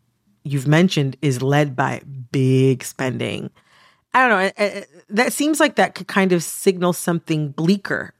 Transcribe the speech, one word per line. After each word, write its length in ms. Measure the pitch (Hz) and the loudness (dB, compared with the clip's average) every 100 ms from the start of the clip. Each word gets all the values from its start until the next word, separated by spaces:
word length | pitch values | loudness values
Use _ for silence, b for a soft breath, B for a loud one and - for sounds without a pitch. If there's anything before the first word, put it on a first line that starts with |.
| _ _ _ _ | _ _ _ _
you've 240 | 147 139 131 | -8 -4 2
mentioned, 500 | 156 185 - 135 127 | 4 4 2 -2 -2
is 200 | 147 123 | -2 0
led 340 | 131 143 151 127 | 0 2 0 -2
by 260 | 135 123 - 135 120 | -4 -4 -10 -16 -6
big 520 | 139 131 131 135 123 | 0 2 4 4 2
spending. 680 | - - 131 123 117 - - b b b b b _ | -4 -6 -6 -4 -6 -8 -10 b b b b b _
I 140 | 247 262 | 2 4
don't 20 | |
know. 160 | 202 190 | 2 0
It, 80 | - | 0
it, 320 | 208 202 - 175 _ | -4 -4 -14 -20 _
that 240 | 208 254 | 0 0
seems 260 | - 294 302 | 0 0 2
like 160 | 302 - | 2 2
that 200 | 185 - | 0 -2
could 120 | 180 | -4
kind 240 | 202 190 | 0 2
of 100 | 175 | 2
signal 500 | 156 - 196 180 180 | -2 -2 0 2 0
something 560 | 170 - 170 - 156 147 | 0 -2 -2 -2 -4 -2
bleaker 640 | 135 165 202 - 127 - - | -2 0 0 -2 -6 -6 -12